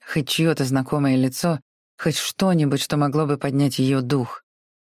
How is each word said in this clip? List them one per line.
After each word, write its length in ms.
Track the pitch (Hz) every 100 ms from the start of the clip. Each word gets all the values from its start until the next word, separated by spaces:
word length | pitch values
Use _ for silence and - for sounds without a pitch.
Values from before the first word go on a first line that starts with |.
хоть 240 | - 165 135
чье-то 360 | - 165 151
знакомое 500 | 131 135 131 151 139
лицо, 460 | 131 131 131 175 156 - _ _ _
хоть 180 | 170 147
что-нибудь, 640 | - - 190 175 143 135
что 140 | - 151
могло 300 | 147 143 151
бы 120 | 143
поднять 400 | 143 139 143 -
ее 240 | 131 135
дух. 400 | 123 139 120 - _ _ _ _ _